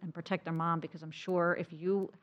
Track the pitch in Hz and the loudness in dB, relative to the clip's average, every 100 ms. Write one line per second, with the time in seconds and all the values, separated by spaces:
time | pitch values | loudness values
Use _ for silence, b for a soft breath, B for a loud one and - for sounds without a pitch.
0 | 175 170 170 190 165 165 165 165 156 165 | -10 -10 -2 -2 0 0 2 2 -2 -10
1 | 160 151 - 185 170 175 170 160 175 196 | -14 -10 0 4 4 2 -2 -4 0 2
2 | 190 - | 0 -8